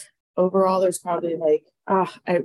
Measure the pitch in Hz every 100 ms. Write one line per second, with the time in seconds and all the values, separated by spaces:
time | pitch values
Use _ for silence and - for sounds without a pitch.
0 | - _ _ - 185 190 190 190 185 185
1 | 180 170 170 165 165 156 - _ - 190
2 | 180 - - 175